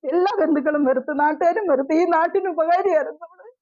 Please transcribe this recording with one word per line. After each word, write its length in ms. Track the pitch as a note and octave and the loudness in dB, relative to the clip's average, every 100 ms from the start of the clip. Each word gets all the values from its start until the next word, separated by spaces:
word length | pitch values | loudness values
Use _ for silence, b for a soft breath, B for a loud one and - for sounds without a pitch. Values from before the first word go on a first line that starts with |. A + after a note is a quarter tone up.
| D4 | -2
എല്ലാ 220 | E4 F#4+ G#4+ | 0 0 0
ബന്ധുക്കളും 420 | D#4+ D4 C#4+ D4+ C4 | 0 0 0 0 0
വെറുത്ത്, 240 | C4 B3+ C#4+ | 0 -2 -2
നാട്ടുകാരും 440 | D4 D4+ E4+ G4 G4 | 0 2 0 0 0
വെറുത്ത്. 240 | C4 C4+ D#4+ | -2 2 0
ഈ 40 | F4 | 2
നാട്ടിന് 340 | E4 E4 F#4+ F#4+ | 2 0 -2 -4
ഉപകാരിയായിരുന്നു 720 | D#4+ D#4+ F4 F#4+ D#4 C#4 D4+ E4+ | -2 0 2 2 0 -2 -10 -20
അവള്. 220 | F#4 G#4 C5 | -20 -20 _